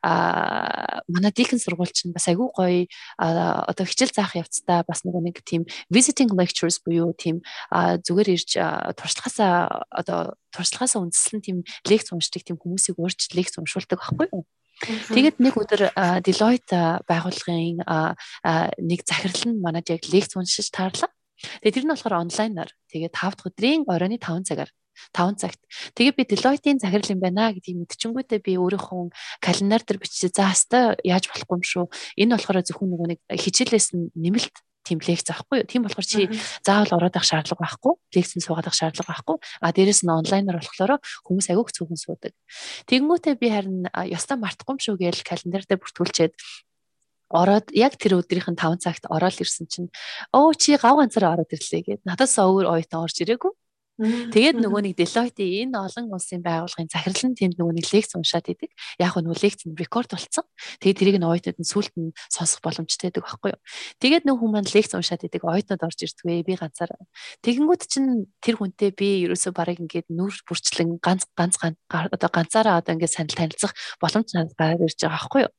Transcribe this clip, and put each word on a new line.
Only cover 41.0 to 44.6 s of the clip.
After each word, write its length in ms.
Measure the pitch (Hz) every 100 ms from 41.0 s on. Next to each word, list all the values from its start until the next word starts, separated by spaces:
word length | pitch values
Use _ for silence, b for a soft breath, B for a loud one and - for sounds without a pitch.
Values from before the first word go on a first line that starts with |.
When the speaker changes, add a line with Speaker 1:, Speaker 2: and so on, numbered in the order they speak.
| B B -
Speaker 1:
хүмүүс 220 | 185 -
аяг 120 | 180 233
их 80 |
цөөн 240 | - 160 165
суудаг. 360 | - 160 - _ _ B B B -
Тэгэнгүүтээ 480 | 254 294 339 -
би 140 | 262 240
харин 320 | 214 196 190 180 - 180
ёстой 300 | 170 - 269
мартахгүй 400 | 202 -